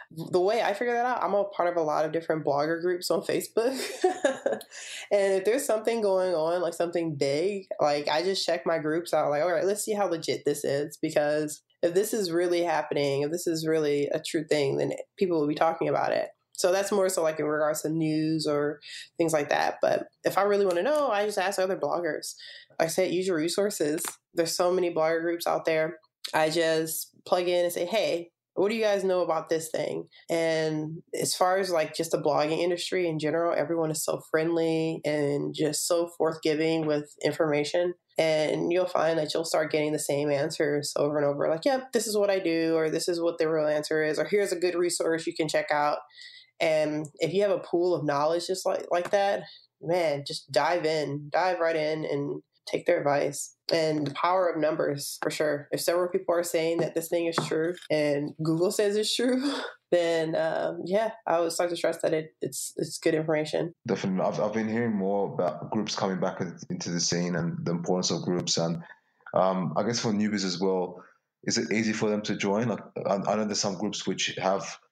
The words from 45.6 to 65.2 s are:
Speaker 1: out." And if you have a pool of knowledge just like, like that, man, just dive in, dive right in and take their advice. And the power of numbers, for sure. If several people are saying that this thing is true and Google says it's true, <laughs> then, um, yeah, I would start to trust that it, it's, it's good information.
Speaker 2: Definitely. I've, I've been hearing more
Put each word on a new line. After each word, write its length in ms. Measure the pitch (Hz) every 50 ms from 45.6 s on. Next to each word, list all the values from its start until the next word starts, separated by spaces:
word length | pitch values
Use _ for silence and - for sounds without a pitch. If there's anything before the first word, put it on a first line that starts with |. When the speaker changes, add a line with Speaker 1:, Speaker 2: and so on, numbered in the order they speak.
| 151 -
Speaker 1:
out." 260 | 151 147 147 147 - - - - - - - - - - - _ _ -
And 460 | 170 165 156 156 156 151 151 151 156 151 -
if 180 | - 165 151 165
you 80 | 196
have 80 | 202 202
a 80 | 190 160
pool 360 | - - - 170 175 180 175
of 100 | 151 147
knowledge 420 | 147 143 143 147 156 170 175 175
just 180 | - 190 185 -
like, 220 | 196 185 - - -
like 200 | 165 175 175 -
that, 320 | - 202 196 196 202 - 160 - - - - _ _ _
man, 420 | - 156 170 180 170 156 143 143 139
just 260 | - 160 - - -
dive 340 | 135 151 - 170 175 175 151
in, 420 | 156 160 156 147 143 139 147 147 147
dive 280 | - 156 175 185 180 170
right 180 | 165 165 165
in 280 | 156 151 151 156 156 156
and 380 | - 147 143 143 147 147 156 - _ _ _ _
take 200 | - - 160 -
their 120 | - 175 165
advice. 580 | 147 143 143 143 147 143 143 - - - - _ _ -
And 340 | 165 165 160 156 151 151 147
the 80 | 143 143
power 340 | - - 175 180 190 185 170
of 120 | 160 160
numbers, 580 | 151 156 160 156 151 147 143 139 - - - -
for 80 | - 156
sure. 380 | 151 - 160 151 147 143 139 -
If 80 | - 139
several 280 | - - 170 175 180 180
people 260 | - 190 185 - 175
are 80 | 170
saying 360 | 175 175 - 165 160 165 170 170
that 160 | 160 156 -
this 140 | 165 160 -
thing 180 | 180 170 170
is 100 | 165 165 - 160
true 280 | - 160 160 160 170 180 - - -
and 440 | 151 156 151 147 143 143 147 143 - -
Google 280 | 156 165 160 160 175 208
says 260 | 202 - 214 202 202
it's 180 | 214 220 220 -
true, 380 | - 240 254 247 262 269 285 277 269 - -
<laughs> 180 | - - _ _
then, 460 | - 175 170 170 165 165 160 160 160
um, 460 | 156 160 160 160 165 165 160 170 170 -
yeah, 260 | 170 185 208 226 - - - _
I 140 | - 165 170
would 120 | 175 165
start 180 | 165 - 180 175
to 60 | 175
trust 260 | 165 - 165 165 -
that 120 | - 160 160
it, 200 | 156 156 156 - _
it's, 320 | - 143 - - - - -
it's 220 | - 165 160 - -
good 160 | - 165 160
information. 580 | 156 160 160 156 151 156 156 - 165 156 175 - _ -
Speaker 2:
Definitely. 380 | - - - - 101 95 92 80
I've, 160 | 101 95 76
I've 120 | - 107
been 160 | 107 113 110 110
hearing 280 | 110 117 120 117 107
more 360 | 98 95 98 101 101